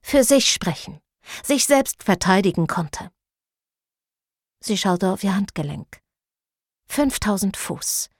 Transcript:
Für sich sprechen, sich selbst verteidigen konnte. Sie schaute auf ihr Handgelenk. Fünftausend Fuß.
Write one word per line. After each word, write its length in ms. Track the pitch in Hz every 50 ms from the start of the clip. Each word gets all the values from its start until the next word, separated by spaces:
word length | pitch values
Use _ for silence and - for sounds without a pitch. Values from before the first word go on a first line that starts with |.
Für 200 | _ - - 285
sich 300 | 247 - 277 262 - -
sprechen, 480 | - - - 175 151 - - - - - _ _ _ _ _ - - -
sich 240 | - - 285 262 -
selbst 380 | - 285 269 269 - - _ -
verteidigen 640 | - 190 - - 196 185 196 196 190 - - 165
konnte. 440 | 151 - 185 165 147 - - - - _ _ _ _ _ _ _ _ _ _ _ _ _ _ _ _ _ _ _ _ _ _ _ _ _ _ _ _ _ _
Sie 160 | - - 214
schaute 340 | 180 - 196 180 175 196 185
auf 140 | 190 - -
ihr 100 | 196 185
Handgelenk. 680 | 196 202 - _ - 147 147 143 - - _ - - _ _ _ _ _ _ _ _ _ _ _ _ _ _ _ _ _
Fünftausend 720 | _ - - 294 269 - - - 214 202 190 202 196 -
Fuß. 540 | - - - 175 175 - - - - - - _